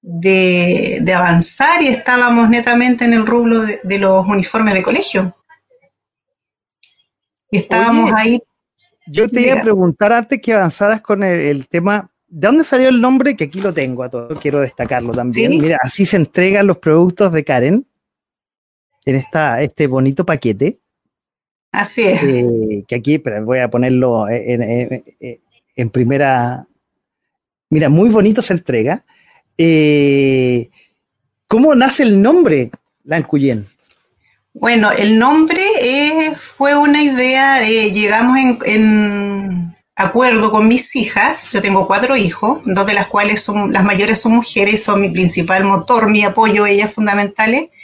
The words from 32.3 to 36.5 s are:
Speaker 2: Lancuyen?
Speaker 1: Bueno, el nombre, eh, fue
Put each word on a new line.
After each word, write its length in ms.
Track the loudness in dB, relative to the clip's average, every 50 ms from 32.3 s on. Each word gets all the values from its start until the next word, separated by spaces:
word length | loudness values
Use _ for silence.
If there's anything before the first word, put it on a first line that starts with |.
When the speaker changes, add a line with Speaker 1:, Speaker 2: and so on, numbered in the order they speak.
| 4 4 4 4 2 0 -2 -4 -8 -20 _ _ _ _ _
Speaker 2:
Lancuyen? 640 | -6 -4 -4 -4 -2 -2 0 0 0 -2 -2 -6 -12 _ _ _ _ _ _ _ _ _ _ _ _ _ _ _ _ _
Speaker 1:
Bueno, 400 | -4 -2 0 2 2 2 2 0
el 260 | 0 0 2 2 4
nombre, 420 | 4 4 4 2 2 2 0 -2 0 0 0 0
eh, 560 | 0 0 0 0 0 0 0 0 -2 -2 -6
fue 400 | -8 -14 -20